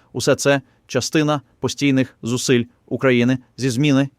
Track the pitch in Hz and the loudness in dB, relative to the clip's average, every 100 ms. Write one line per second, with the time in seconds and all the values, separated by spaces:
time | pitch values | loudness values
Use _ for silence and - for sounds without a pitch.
0 | _ 127 131 127 139 139 - _ - 127 | _ -6 0 0 2 0 -2 _ -8 -6
1 | - 160 151 147 - _ 123 - 143 131 | -2 0 0 -2 -6 _ -8 -2 0 0
2 | 131 - 110 123 - 123 117 _ - 123 | -2 -4 -6 -4 0 0 0 _ -10 -2
3 | 135 123 120 131 - - 131 120 151 135 | 2 2 2 -2 -6 -6 -4 0 2 2
4 | 139 | 0